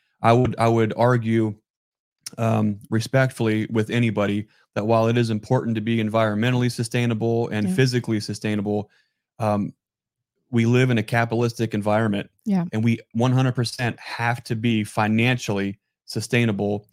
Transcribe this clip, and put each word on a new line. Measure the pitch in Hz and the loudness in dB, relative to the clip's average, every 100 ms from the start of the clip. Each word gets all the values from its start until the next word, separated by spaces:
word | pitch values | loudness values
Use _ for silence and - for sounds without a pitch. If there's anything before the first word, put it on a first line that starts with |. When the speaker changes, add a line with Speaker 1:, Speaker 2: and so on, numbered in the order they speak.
| _ - | _ -4
Speaker 1:
I | 113 | 2
would, | 117 127 - | 4 4 0
I | 117 | 2
would | 113 113 - | 2 2 2
argue, | 117 123 110 113 110 107 _ _ _ _ _ _ - - | 2 2 2 0 0 -4 _ _ _ _ _ _ -16 -4
um, | 117 110 107 101 - | 0 2 0 -2 -2
respectfully | 113 113 135 131 - 113 107 110 | -4 0 2 2 0 0 0 0
with | 110 107 | -2 0
anybody | 120 117 104 101 101 104 _ _ | 2 0 2 0 -2 -6 _ _
that | - 104 | -6 0
while | 113 113 | 2 4
it | 120 | 2
is | 113 | 0
important | 110 - 127 113 110 | -2 0 0 0 -2
to | |
be | 107 113 | -2 -2
environmentally | 107 110 110 104 120 127 123 | 0 2 2 2 0 2 0
sustainable | - 120 123 120 113 117 117 117 | -2 -4 -2 -2 0 0 0 -2
and | 107 104 | -2 -2
Speaker 2:
Yeah. | |
Speaker 1:
physically | 185 131 123 120 107 | 2 2 2 -2 -4
sustainable, | - 101 110 107 104 104 101 _ _ _ _ - | -4 -6 -4 -2 -2 -4 -4 _ _ _ _ -6
um, | 110 104 98 - _ _ _ _ _ _ - | -2 -2 -2 -8 _ _ _ _ _ _ -4
we | 120 113 | 0 2
live | 123 131 | 4 4
in | 117 | 2
a | |
capitalistic | 107 117 117 113 120 - 110 | 0 0 0 0 -2 -2 -4
environment, | 107 104 107 113 101 - _ | -2 0 2 2 -2 -6 _
Speaker 2:
Yeah. | - 190 170 | -4 -2 -2
Speaker 1:
and | 110 | -2
we | 113 113 - | 0 0 -4
one | 113 123 | -2 2
hundred | 127 131 | 2 2
percent | 127 120 - 120 113 | 0 -4 -4 -6 -6
have | - - 120 120 | -10 -6 -4 -4
to | - 113 | -6 -4
be | 120 110 | 0 0
financially | 104 - 107 110 117 123 - 101 98 101 _ _ | -2 0 0 2 2 0 -2 -4 -4 -8 _ _
sustainable | - - 107 120 117 101 101 104 - | -12 -10 -2 0 0 0 -2 -4 -8